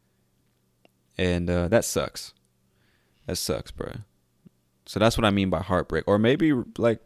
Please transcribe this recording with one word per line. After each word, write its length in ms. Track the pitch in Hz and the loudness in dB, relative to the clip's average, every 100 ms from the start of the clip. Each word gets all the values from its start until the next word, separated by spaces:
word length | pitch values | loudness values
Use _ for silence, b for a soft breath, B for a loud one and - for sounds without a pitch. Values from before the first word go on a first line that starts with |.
| _ _ _ _ _ _ _ _ _ _ _ - | _ _ _ _ _ _ _ _ _ _ _ -4
And, 320 | 92 87 87 | -2 0 0
uh, 180 | 87 87 | 0 2
that 160 | 113 | 2
sucks. 480 | - - 69 - - - _ _ _ _ _ _ _ _ - | 0 -4 -4 -6 -16 -20 _ _ _ _ _ _ _ _ -8
That 100 | - | -6
sucks, 340 | - 73 - | -4 -6 -8
bro. 280 | - - - 104 _ _ _ - _ _ _ - | -12 -12 -12 -16 _ _ _ -20 _ _ _ -10
So 120 | - | 0
that's 200 | 110 117 | 2 4
what 60 | |
I 60 | 113 | 2
mean 200 | 101 95 | 2 2
by 100 | 87 | 0
heartbreak. 440 | 82 90 76 80 - | 0 -2 0 -2 2
Or 100 | 104 | 2
maybe, 340 | 113 147 160 131 - - | 4 4 2 0 -2 -2
like, 220 | 117 110 | 0 0